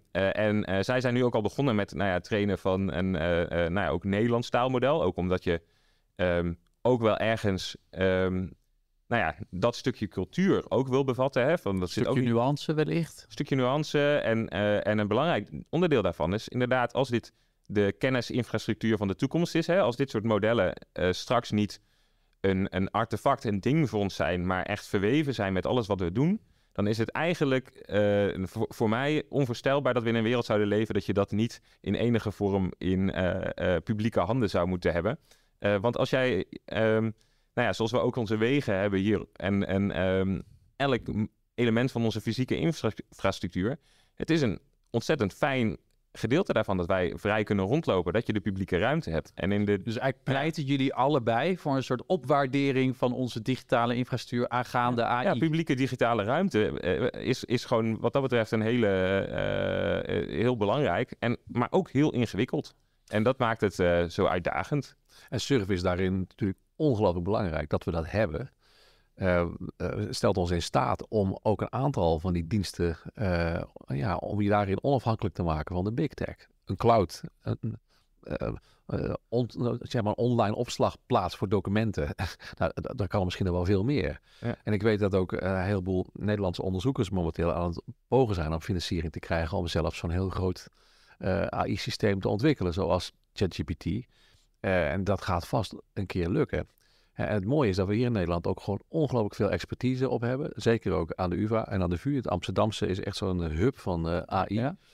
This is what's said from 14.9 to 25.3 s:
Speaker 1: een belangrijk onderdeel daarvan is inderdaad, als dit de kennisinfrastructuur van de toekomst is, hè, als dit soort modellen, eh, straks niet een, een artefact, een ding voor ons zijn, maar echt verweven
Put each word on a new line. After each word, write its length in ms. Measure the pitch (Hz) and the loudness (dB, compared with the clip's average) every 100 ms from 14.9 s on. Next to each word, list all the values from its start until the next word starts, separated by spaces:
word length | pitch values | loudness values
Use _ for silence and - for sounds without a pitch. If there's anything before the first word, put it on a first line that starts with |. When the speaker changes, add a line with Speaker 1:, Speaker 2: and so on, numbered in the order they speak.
| 107 | 0
Speaker 1:
een 100 | 104 | 2
belangrijk 420 | 110 165 123 98 73 - | 2 2 0 -4 -10 -4
onderdeel 320 | 165 180 127 | 0 4 4
daarvan 320 | 92 - 80 | 2 0 0
is 140 | 104 - | -2 -4
inderdaad, 460 | 123 123 127 120 | -2 0 0 0
als 160 | - 131 | -2 0
dit 240 | 117 - _ _ _ - | -2 -4 _ _ _ -4
de 300 | 101 101 - | 2 2 2
kennisinfrastructuur 1000 | 131 127 - 120 113 110 - 104 110 107 | 0 0 0 -2 -2 -4 -2 -2 0 0
van 100 | 101 | 0
de 80 | 95 | -2
toekomst 400 | 135 160 170 165 | 0 0 0 0
is, 120 | 165 | 2
hè, 140 | 185 | 2
als 140 | 117 117 | 2 0
dit 140 | 139 | -2
soort 140 | 113 | -2
modellen, 500 | 110 104 107 117 90 - - | 0 2 2 2 2 -2 -10
eh, 200 | - 90 | -2 -2
straks 400 | 87 - 120 - | 0 0 -2 0
niet 300 | 107 101 - _ _ _ _ _ _ | 0 0 -4 _ _ _ _ _ _
een, 360 | 98 95 98 92 | 0 2 0 -2
een 160 | 95 | 0
artefact, 520 | 101 117 110 143 131 | -2 -2 0 2 0
een 160 | 117 101 | 0 -2
ding 300 | 123 156 127 | 2 2 2
voor 100 | 107 | 0
ons 160 | 98 - | -2 0
zijn, 300 | 78 90 87 | -2 0 0
maar 180 | 92 - | -2 -2
echt 200 | 104 - | -6 -4
verweven 460 | 104 101 147 139 | 0 2 2 0